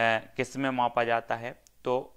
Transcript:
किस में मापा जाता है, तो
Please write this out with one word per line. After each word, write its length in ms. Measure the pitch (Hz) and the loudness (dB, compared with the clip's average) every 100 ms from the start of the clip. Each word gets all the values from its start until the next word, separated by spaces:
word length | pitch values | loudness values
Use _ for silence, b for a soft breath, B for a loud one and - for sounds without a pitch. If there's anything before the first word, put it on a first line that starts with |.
| 113 110 - - | 2 2 -2 -6
किस 200 | 127 131 | -4 -2
में 120 | 135 | -2
मापा 340 | 127 120 120 | 2 0 2
जाता 320 | 117 117 - 117 | 2 0 -2 -6
है, 240 | 117 - - _ 127 | -6 -12 -18 _ -2
तो 280 | 127 - | -2 -4